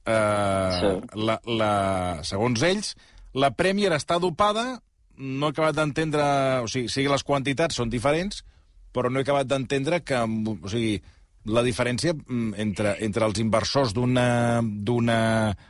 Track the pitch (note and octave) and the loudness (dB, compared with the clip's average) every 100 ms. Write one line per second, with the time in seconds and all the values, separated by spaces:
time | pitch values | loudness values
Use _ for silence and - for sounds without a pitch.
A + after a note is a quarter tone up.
0 | - A2 G#2+ G#2 G2+ F#2+ F#2 F2+ G#2 F#2 | -2 2 2 2 0 0 0 0 0 -2
1 | - G#2 A2 A2 A#2 A2+ G#2+ G2+ G2 F#2+ | -4 -4 -2 -2 -2 0 2 2 2 0
2 | F2+ D#2+ F2+ G2 A#2+ A#2 E3+ G#3 - - | -2 -4 -4 -2 0 2 2 0 -4 -12
3 | - - - C3 C#3 - F3 G3 G3 D#3+ | -20 -20 -8 0 0 2 0 2 2 0
4 | - E3+ F3+ D#3 G#3 G#3+ B3 B3 - _ | 0 0 0 2 2 2 -4 -8 -14 _
5 | _ - C3+ C3+ D3+ C#3+ D#3 D3+ D3+ D3 | _ -12 -8 -2 -2 2 2 2 0 0
6 | D#3+ D3+ C#3+ C#3 C3+ C3 A2+ C3 A2 C3+ | 0 2 2 2 2 0 0 -4 -2 -2
7 | C#3 C#3 - C#3 C3 C3 E3 - A#2 A#2+ | 0 0 0 0 0 0 0 0 -2 0
8 | C#3 D#3+ G3 - - - _ - - B2+ | 0 0 -2 -8 -16 -20 _ -20 -8 -2
9 | B2 C3+ C3+ C#3+ C3 C3+ B2 C#3 C#3 F3 | 0 0 0 0 2 -2 0 -2 0 -2
10 | - B2+ A2+ A2 A2 G2+ F#2 A#2 A2+ G2 | 0 -2 0 -2 -4 -6 -4 -2 0 -2
11 | - - - _ - A#2 B2 B2 A#2+ B2 | -6 -20 -20 _ -2 0 2 0 -2 0
12 | D#3+ D3+ - B2 A2+ G2+ G#2+ F#2+ G#2 G2 | -2 -2 -4 -4 -4 -2 -2 0 -2 -2
13 | G#2+ A2 A2 G2+ A2+ A2 - C#3+ C3 G2+ | -2 0 0 0 0 0 0 0 0 0
14 | B2 B2+ B2 A#2+ A#2+ A#2 A2+ G#2 G2+ A#2+ | 0 2 2 2 2 0 -2 -4 -2 0
15 | A#2 A2+ A2+ A2+ G#2+ G2 | 2 2 2 2 0 -2